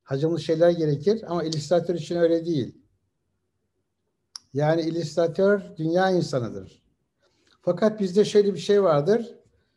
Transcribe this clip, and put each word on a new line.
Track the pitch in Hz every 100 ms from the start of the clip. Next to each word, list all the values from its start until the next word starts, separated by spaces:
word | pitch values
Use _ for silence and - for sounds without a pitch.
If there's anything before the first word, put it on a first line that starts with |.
Hacimli | - 139 160 165
şeyler | - 160 175
gerekir | 170 156 147 196 220 -
ama | 175
illüstratör | 156 156 - 175 170 170
için | 156 175
öyle | 165 165 165
değil. | 151 107 - _ _ _ _ _ _ _ _ _ _ _ _ _ _ _ - _
Yani | 135 151 165
illüstratör | 160 165 156 - 165 156 196 202 180 -
dünya | 160 175 190
insanıdır. | 180 151 135 110 98 92 _ _ _ _ _ _ _ _ _
Fakat | 180 175 214 214
bizde | 190 190 202
şöyle | 208 202
bir | 175
şey | - 202
vardır. | 185 143 156 233 226 - _ _ _